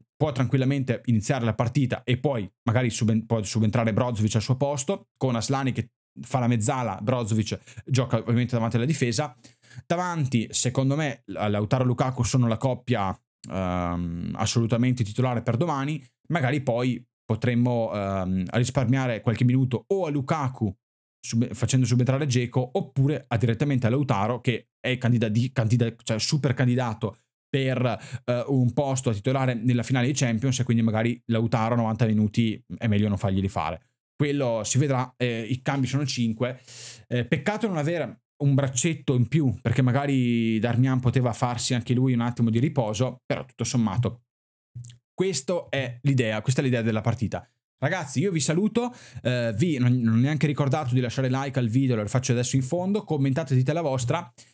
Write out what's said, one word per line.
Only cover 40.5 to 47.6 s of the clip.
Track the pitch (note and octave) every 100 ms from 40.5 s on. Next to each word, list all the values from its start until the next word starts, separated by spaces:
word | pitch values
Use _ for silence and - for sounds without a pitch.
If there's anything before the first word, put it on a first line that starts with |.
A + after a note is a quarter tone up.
| A2
Darmian | A#2 A2+ C3 B2+
poteva | B2+ C3 B2
farsi | G#2+ B2 A#2+ -
anche | B2 A#2+
lui | B2 C3
un | A#2+
attimo | A#2+ A#2+ A#2
di | A2+
riposo, | C#3+ - G#2+ G#2+ B2+ C3
però | - F2+
tutto | - -
sommato | A#2 B2+ G#2+ F#2+ C3 - _ _ _ _ _ - - - _
questo | - F#3+ - - F3 -
è | C#3 B2+ A#2+
l'idea, | C#3 C3 A2 G#2+
questa | A#2 B2+
è |
l'idea | C3+ A#2+
della | A2+ G#2+
partita. | A#2 A2 G2 F2 - _